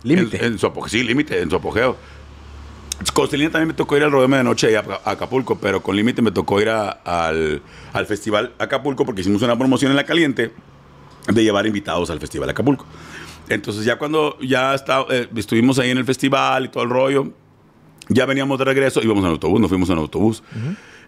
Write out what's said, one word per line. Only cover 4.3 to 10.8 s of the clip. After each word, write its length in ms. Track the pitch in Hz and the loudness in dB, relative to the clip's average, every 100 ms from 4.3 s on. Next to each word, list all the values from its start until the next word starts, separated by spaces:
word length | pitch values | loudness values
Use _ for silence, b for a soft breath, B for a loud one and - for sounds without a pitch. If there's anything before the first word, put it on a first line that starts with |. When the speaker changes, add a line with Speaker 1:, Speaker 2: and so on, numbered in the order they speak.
| 139 120 110 123 | 4 2 2 2
Speaker 2:
allá 160 | 107 101 98 101 | 2 0 -6 -4
a, 40 | |
a 40 | |
Acapulco, 440 | 98 85 127 117 98 | -4 -2 -2 -2 -2
pero 220 | 101 95 | 0 0
con 120 | - 101 | 0 2
Límite 260 | 117 123 | 2 2
me 100 | 113 | 0
tocó 300 | 95 85 101 | 0 0 2
ir 80 | 107 | 2
a, 200 | 113 98 | 0 -2
al, 720 | - - 87 82 80 78 73 B B B | -6 -4 -2 0 0 -2 -4 B B B
al 120 | 101 98 | -6 -4
Festival 480 | 104 110 104 117 - | -4 0 0 -2 -6
Acapulco 460 | 107 131 143 123 123 | -4 -2 -2 -2 -2
porque 160 | 98 | -2
hicimos 200 | 90 101 | 0 0
una 160 | 123 120 | 2 2
promoción 340 | 131 127 135 | 2 2 2
en 40 | 139 | 2
La 80 | 139 | 2
Caliente 460 | 160 151 117 113 - - - | 2 2 0 -4 -8 -20 -20